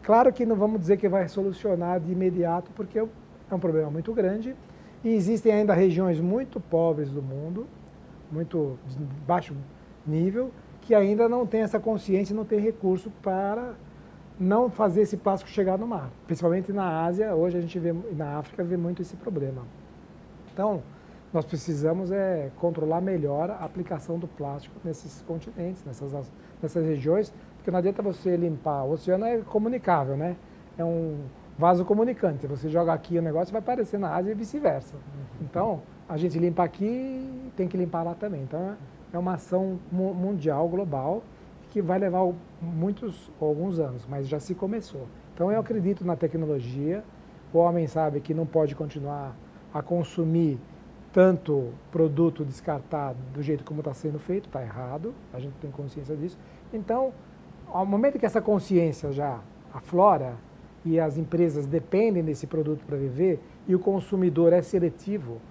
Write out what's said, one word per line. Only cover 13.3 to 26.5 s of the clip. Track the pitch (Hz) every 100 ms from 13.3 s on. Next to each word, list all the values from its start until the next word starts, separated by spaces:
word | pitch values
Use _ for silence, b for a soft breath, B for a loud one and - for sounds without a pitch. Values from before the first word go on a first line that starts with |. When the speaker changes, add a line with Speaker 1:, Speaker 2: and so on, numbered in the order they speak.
| 185 196 214 247 - B B B B - -
Speaker 1:
não | 185 214 247
fazer | - 214 175
esse | 208 208
plástico | 202 196 -
chegar | - 190 190
no | 233
mar. | 202 131 - -
Principalmente | 165 170 180 190
na | 202 185 160
Ásia, | 170 180 220
hoje | 170 175 175
a |
gente | 170 180
vê, | 170 170 220
e |
na | 156 147 147
África, | 147 -
vê | 175 180
muito | 170 180
esse | 175
problema. | - - 170 135 131 120 - - - - - - - -
Então, | - 208 185 - B B B -
nós | 165
precisamos | - 160 - 151 156 170 180
é | 196 190 175 139 -
controlar | 170 160 156 165
melhor | 185 185 147 143 175
a | 202
aplicação | 160 185 175 165 - 170
do | 170
plástico | - 143 143 - -
nesses | 170 151 - - -
continentes, | 165 - - 175 185
nessas, | 143 120 139 143 127 B B